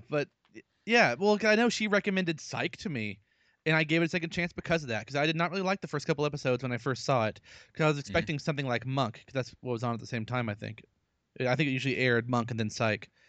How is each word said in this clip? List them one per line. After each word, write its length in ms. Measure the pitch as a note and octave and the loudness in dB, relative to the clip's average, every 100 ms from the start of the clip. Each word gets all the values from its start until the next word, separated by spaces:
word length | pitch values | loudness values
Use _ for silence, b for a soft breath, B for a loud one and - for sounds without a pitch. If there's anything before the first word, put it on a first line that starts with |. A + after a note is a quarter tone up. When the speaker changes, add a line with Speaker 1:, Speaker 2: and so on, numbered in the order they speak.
| - | -2
Speaker 1:
but, 180 | D3 C#3+ _ _ A2+ - _ - | -2 -4 _ _ -20 -20 _ 2
yeah, 280 | A#3 E3 A#2+ | 4 4 4
well, 200 | G3+ G#3+ | 2 4
I 120 | G#3+ G#3+ | 4 4
know 140 | A#3+ | 4
she 180 | - G#3+ | 2 2
recommended 540 | G3+ G3+ F#3+ F3+ D#3+ | 2 2 0 0 -4
Psych 340 | - A#2 C#3 - | -6 -4 -4 -4
to 120 | G3+ | -6
me, 300 | C3+ G#2+ F#2+ _ _ _ _ - | -4 -4 -8 _ _ _ _ 0
and 80 | D#3+ | 2
I 80 | |
gave 180 | D#3 E3 | 4 2
it 40 | E3+ | 2
a 40 | |
second 220 | F#3 E3 | 0 -4
chance 200 | - F3 | -4 -6
because 300 | - - E3 | -6 -2 -2
of 60 | C#3+ | -2
that, 160 | A2 - | -6 -4
'cause 100 | C#3 | 0
I 120 | D3+ | 0
did 80 | D#3+ | 2
not 160 | E3+ | -2
really 100 | F#3 | -2
like 180 | F#3 G3 | -2 -2
the 80 | E3 | -4
first 200 | D3 - | -4 -2
couple 180 | D3 D3 | 0 0
episodes 380 | C#3+ C3+ B2 | 0 0 0
when 80 | C3 | 0
I 60 | A#2+ | -2
first 260 | C#3+ B2+ - | -2 -2 2
saw 220 | C3 A2 | 2 2
it, 120 | - B B B | -2 B B B
'cause 100 | - | 0
I 40 | D#3 | 2
was 100 | D3 | 2
Speaker 2:
Mm-hmm. 40 | |
Speaker 1:
expecting 380 | C3+ E3+ E3 D3 | 0 -2 0 -2
something 260 | - C#3+ C3+ | -4 -2 0
like 180 | A#2+ B2 | -2 -2
Monk, 360 | C3+ B2+ - - | 0 0 -4 -8
'cause 80 | |
that's 220 | C3+ A#2+ - | -6 -6 -6
what 100 | B2+ | -6
was 100 | A#2+ | -4
on 100 | A#2+ | -2
at 60 | A#2 | -4
the 80 | A#2 | -6
same 180 | A#2+ A2 | -6 -4
time, 240 | B2 A#2 | -2 -2
I 60 | G#2 | -4
think. 280 | G#2+ A2 - _ _ _ _ - | -8 -12 -18 _ _ _ _ -4
I 160 | B2+ B2+ | 0 2
think 140 | D3 | 2
it 40 | |
usually 240 | C3 C3 B2 | 0 0 2
aired 300 | B2+ A#2 A#2+ | 4 4 2
Monk 220 | A#2+ A2+ | 0 0
and 80 | A2+ | -2
then 100 | G#2+ | -2
Psych. 380 | - A#2 G#2 - _ | 0 0 0 -6 _